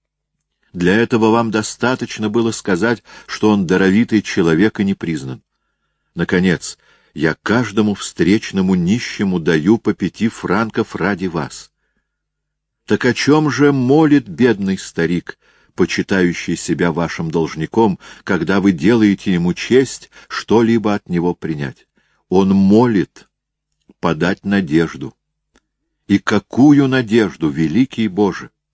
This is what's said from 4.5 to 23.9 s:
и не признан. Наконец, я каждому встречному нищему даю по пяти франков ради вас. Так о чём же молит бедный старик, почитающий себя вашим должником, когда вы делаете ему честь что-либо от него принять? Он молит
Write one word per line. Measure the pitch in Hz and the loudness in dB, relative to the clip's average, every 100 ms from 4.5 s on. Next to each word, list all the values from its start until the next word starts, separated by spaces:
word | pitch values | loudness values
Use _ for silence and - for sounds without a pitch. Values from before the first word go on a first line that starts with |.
| 80 107 - | 2 0 0
и | |
не | 98 | -4
признан. | 98 85 76 65 62 _ _ _ _ _ _ _ | -4 -6 -8 -8 -14 _ _ _ _ _ _ _
Наконец, | 85 85 92 92 78 - - _ _ _ 71 | -8 -2 0 0 -2 -6 -16 _ _ _ -4
я | 78 73 | -4 -2
каждому | - 113 110 104 104 98 | -2 0 0 0 0 -2
встречному | - - 85 113 - 98 92 92 | -6 -2 0 0 0 -2 0 0
нищему | 85 120 - - 101 90 | 0 -2 -4 -6 -4 -2
даю | 80 80 82 113 | 0 0 2 0
по | 110 95 | 0 -4
пяти | 92 - 110 | -6 -4 -6
франков | - 82 98 113 117 107 - | -4 -4 -2 -2 -4 -6 -4
ради | 90 92 92 | -4 -4 -6
вас. | 80 67 - - _ _ _ _ _ _ _ _ _ _ _ - | -6 -8 -12 -20 _ _ _ _ _ _ _ _ _ _ _ -4
Так | 107 127 | 0 0
о | 110 | 0
чём | 135 156 151 | 2 2 2
же | 123 147 | 2 2
молит | 139 123 151 156 143 110 | 2 2 4 4 2 0
бедный | 82 123 101 95 95 | 0 2 2 -2 -4
старик, | - - 82 87 - - _ _ _ | -6 -4 -2 -2 -6 -16 _ _ _
почитающий | - 90 - - 98 90 80 - 82 | -4 -2 -2 -2 0 0 -2 -6 -6
себя | - 76 87 | -4 -2 -2
вашим | 80 82 - 82 | -2 -4 -6 -4
должником, | 82 78 78 78 110 110 87 - - | -4 -4 -6 -4 0 0 0 -10 -12
когда | - 90 85 98 | -4 -2 0 2
вы | 98 | 2
делаете | 82 90 120 104 95 101 | 2 2 4 2 0 -2
ему | 90 87 | 0 -2
честь | 87 - 127 127 - - - - | -4 2 2 2 -4 -18 -20 -14
что-либо | - - 107 113 117 104 101 | -12 0 2 2 2 0 -4
от | - | -4
него | 87 87 | -2 -2
принять? | 85 80 76 69 - _ _ _ _ _ | -4 -8 -6 -8 -10 _ _ _ _ _
Он | 92 95 | 2 4
молит | 98 95 107 123 101 73 - _ _ _ _ _ _ _ | 4 4 4 4 2 -2 -8 _ _ _ _ _ _ _